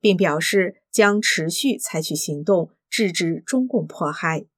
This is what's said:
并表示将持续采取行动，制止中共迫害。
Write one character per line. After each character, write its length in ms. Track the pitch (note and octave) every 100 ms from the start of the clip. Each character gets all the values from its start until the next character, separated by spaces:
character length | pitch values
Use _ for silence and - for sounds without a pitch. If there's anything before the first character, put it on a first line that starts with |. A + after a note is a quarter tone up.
并 160 | G#3+ F#3+
表 240 | F#3 D3+
示 360 | D#3+ G3+ F3+ - _
将 300 | - G#3 G#3
持 300 | A3 - D#3+
续 260 | - C#3 -
采 240 | - E3
取 140 | D#3
行 280 | D3+ - D3
动， 280 | D#3+ F#3+ D#3+ _ _
制 240 | - G#3
止 300 | E3+ E3+ E3
中 240 | - C4 B3+
共 180 | A#3+ D#3
迫 240 | - D3+
害。 360 | D3 E3 D#3+ -